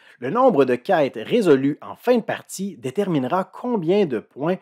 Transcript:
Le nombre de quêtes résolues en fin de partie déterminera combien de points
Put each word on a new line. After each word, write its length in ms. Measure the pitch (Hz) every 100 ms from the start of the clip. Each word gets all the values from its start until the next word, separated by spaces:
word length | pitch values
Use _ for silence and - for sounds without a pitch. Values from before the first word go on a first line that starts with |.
| _ _
Le 100 | 123
nombre 340 | 226 262 143
de 120 | 127 123
quêtes 420 | - 170 135 113
résolues 580 | 107 247 180 135 139 147
en 140 | 101 -
fin 220 | - 247
de 40 |
partie 540 | - 101 - - 196 143
déterminera 680 | 127 202 190 156 127 180
combien 640 | 190 - 247 226 160 202 175
de 140 | 110
points 380 | - 123 156 185